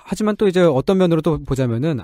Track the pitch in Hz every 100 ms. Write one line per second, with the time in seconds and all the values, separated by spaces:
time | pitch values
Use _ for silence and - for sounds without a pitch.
0 | - 185 214 208 208 180 170 135 139 190
1 | 180 165 160 147 139 135 127 117 151 139